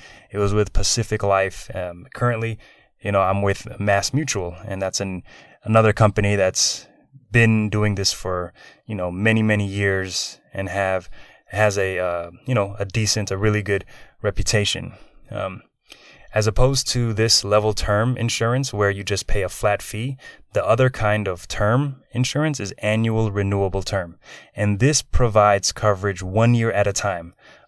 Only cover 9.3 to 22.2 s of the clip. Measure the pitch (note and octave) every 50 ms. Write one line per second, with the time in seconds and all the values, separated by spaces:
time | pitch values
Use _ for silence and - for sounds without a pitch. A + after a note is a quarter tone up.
9.3 | A2 A2 A2 G#2+ G#2+ G#2 G2+ G2 G2 G2+ G2+ G2 F#2+ F#2+ F#2+ F#2+ F#2 - - -
10.3 | - _ _ _ - F#2+ F#2+ F#2 F#2 G2 G2 F#2 F#2 F#2 - - - - - -
11.3 | - _ _ - - G#2 G#2+ G#2+ G2 G2+ F#2+ F#2+ F#2 F2+ F2+ F2+ F2 F2 E2+ F2
12.3 | E2+ - - B2+ B2+ A2 G2 G2 G#2 G#2+ G2+ F#2 - A2+ G#2+ G2+ - G#2+ G2+ -
13.3 | G2 F#2+ G#2 G#2+ G#2 G#2+ F#2+ G#2 G2 F#2+ - - - - - - _ - - G#2
14.3 | - - - - - G#2 G2+ - - F2+ F2 F2 - - - _ _ - - -
15.3 | - G2+ F#2+ F#2+ F#2+ - - _ _ _ _ - - - - - - - - -
16.3 | - G#2+ G#2+ A2 - - B2+ C3+ C#3 C3 - - - B2 A#2+ A2+ G#2+ G#2+ A2 A2+
17.3 | - - - G2+ G#2 G#2+ G#2 G#2+ G2+ - - - G#2 G#2 A2+ B2+ B2 - A2+ A2+
18.3 | - - A#2 A#2 B2 C3+ C#3 - - G#2 G#2 G2+ G2 G2 G2 - G2+ G2 - -
19.3 | - G2+ F#2 F2 - - - G#2 G#2 - - - - G#2 A#2 C#3 C3+ - - -
20.3 | - - - _ - G2+ E2+ G2+ A#2 A#2+ C3 B2+ - - A2 G#2 G#2 G#2+ G2+ G2
21.3 | F2+ F#2+ - - - - G#2 G#2 A#2+ C3+ D3 C#3+ C3 - _ _ - A#2